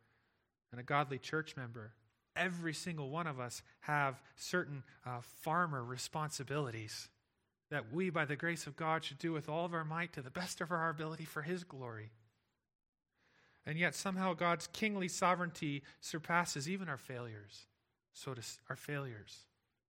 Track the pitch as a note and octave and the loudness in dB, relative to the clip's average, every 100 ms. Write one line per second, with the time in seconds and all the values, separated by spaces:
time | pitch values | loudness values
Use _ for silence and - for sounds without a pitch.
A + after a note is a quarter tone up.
0 | _ _ _ _ _ _ _ A#2+ B2+ D3 | _ _ _ _ _ _ _ -8 4 4
1 | C#3 C3 - D#3 D#3 C#3 A#2+ A#2 A2 - | 4 0 0 -2 0 -6 -8 -8 -14 -16
2 | _ _ _ E3 F3+ F3 E3 D3+ F#3 D#3 | _ _ _ 0 0 0 -2 -2 -4 -4
3 | C3+ D#3+ E3 B2+ B2 - - - - D3 | -2 -2 -2 -2 -4 -6 -12 -8 2 4
4 | C#3 B2+ - - - F3+ C#3+ C#3 - - | 4 0 -8 -12 0 2 2 -4 -10 -12
5 | B2 A#2+ - - D#3+ E3+ E3+ C#3 A#2+ B2 | -8 -8 -8 -4 2 4 4 2 -2 -4
6 | - D#3+ D3+ D3 C3 D3 C3 A2 A2 - | -4 -2 -2 -2 0 0 0 -2 -6 -8
7 | - _ _ _ _ _ - D3 A2 D#3+ | -12 _ _ _ _ _ -6 -4 -2 0
8 | F#3 D#3+ C#3+ C#3+ E3 E3 D3 C3+ D#3+ D#3+ | 2 2 2 2 0 0 -4 -2 2 2
9 | - C#3 E3 D#3 D3 D#3+ F3 E3+ D#3 E3 | 0 -2 0 0 0 0 0 0 0 -2
10 | E3+ - C3 F3+ F3+ - E3+ E3+ E3 D#3 | -2 -4 -6 -4 -4 -2 0 2 2 2
11 | D#3+ D#3+ D#3+ D#3 D3 F3+ F3 C#3 B2 A2 | -2 -4 -6 -4 -2 -2 -4 -8 -8 -8
12 | G#2+ - _ _ _ _ _ _ _ _ | -10 -16 _ _ _ _ _ _ _ _
13 | _ _ _ _ _ _ C#3 D#3+ E3+ - | _ _ _ _ _ _ -2 4 4 4
14 | G3 F#3 F#3+ E3 F3 E3 - - G#3+ G3+ | 0 2 2 4 6 4 2 0 0 2
15 | F3+ - F3+ F3+ E3+ - D3+ C#3 - - | 0 4 6 6 2 0 -2 -2 -4 -12
16 | - D#3+ D#3+ E3+ E3+ D3 C#3+ F#3+ F3 C3+ | -6 -4 4 4 4 0 -2 -2 -2 -4
17 | - B2 A#2+ G#2 G#2 - - _ _ _ | -6 -6 -6 -10 -12 -18 -20 _ _ _
18 | _ - C#3 A#2+ - - - B2+ - D3 | _ -10 -8 -6 -8 -8 -8 -6 -4 -4
19 | C3+ G#2+ - - - _ _ _ | -4 -8 -12 -16 -20 _ _ _